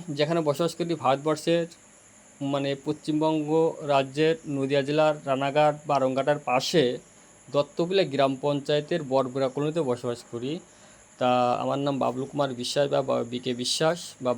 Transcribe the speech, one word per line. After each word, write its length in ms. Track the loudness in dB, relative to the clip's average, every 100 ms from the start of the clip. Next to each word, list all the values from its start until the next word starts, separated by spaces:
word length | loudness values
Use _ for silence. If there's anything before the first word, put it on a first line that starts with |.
| -8 -2
যেখানে 220 | 0 2 0
বসবাস 240 | 0 -2 -2
করি 160 | -4 0
ভারতবর্ষের, 640 | 0 0 0 -2 0 0 -2 -10 -20 -20 -20 -20 -20 -8 -4
মানে, 160 | -2 -2 -4 -6
পশ্চিমবঙ্গ 640 | -6 -2 0 2 0 2 2 2 0 0
রাজ্যের 420 | 2 2 0 2 0 -4 -4
নদিয়া 260 | 0 0 2
জেলার 280 | 2 2 2 -2
রানাঘাট 460 | -2 0 4 2 2 0
বা 60 | 2
আরংঘাটার 440 | 2 2 0 0 0
পাশে 340 | 0 2 2 2 0 -10 -20 -20 -20 -2
দত্তবিলা 560 | -2 0 -2 0 0 2
গ্রাম 200 | 2 2 2
পঞ্চায়েতের 580 | -2 -2 0 -2 0 -4 0
বরবুড়া 360 | 0 0 -2 -2
কলোনিতে 280 | 0 -2 0 0
বসবাস 300 | -2 -4 -6 -10
করি। 200 | -8 -6 -8 -12 -20 -20 -20 -20 0
তা 100 | 2 4 2 0
আমার 160 | -2 -2 -2
নাম 100 | 0
বাবলু 220 | -2 -2 -6
কুমার 220 | -2 -2 -4
বিশ্বাস 240 | -4 0 2
বা, 60 | 0 0
বা 60 | -2 -2
বিকে 200 | -6 -4 -4
বিশ্বাস 360 | -4 0 0 0 -8 -6
বা 80 | -2